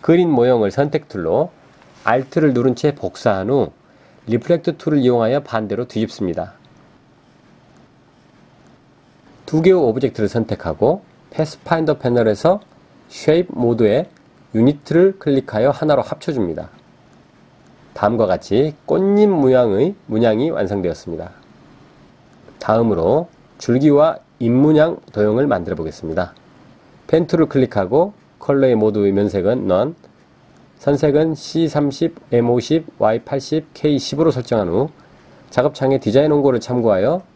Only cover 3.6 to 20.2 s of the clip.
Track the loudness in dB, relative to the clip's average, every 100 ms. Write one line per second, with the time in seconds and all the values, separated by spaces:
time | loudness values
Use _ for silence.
3.6 | -2 _ _ _ _ _ -4 -4 0 -2
4.6 | -2 -6 -2 0 2 2 0 -2 -4 -6
5.6 | -4 -6 -6 -6 -6 -4 -6 -6 -8 -14
6.6 | _ _ _ _ _ _ _ _ _ _
7.6 | _ _ _ _ _ _ _ _ _ _
8.6 | _ _ _ _ _ _ _ -20 -4 2
9.6 | 4 4 2 0 -2 -2 -2 -2 -4 -4
10.6 | -6 0 0 0 _ _ _ -6 -6 -8
11.6 | -4 -2 0 -2 0 2 2 2 0 0
12.6 | -6 _ _ _ _ -6 0 0 0 -2
13.6 | 0 2 2 2 -4 _ _ _ _ 2
14.6 | 2 2 0 2 2 2 -2 -2 -2 0
15.6 | 0 0 0 0 -2 -8 -6 -4 -4 -6
16.6 | -12 -20 _ _ _ _ _ _ _ _
17.6 | _ _ -20 -2 -2 0 0 -2 0 0
18.6 | 0 -4 -4 0 2 4 2 4 2 4
19.6 | 2 2 0 -4 -6 0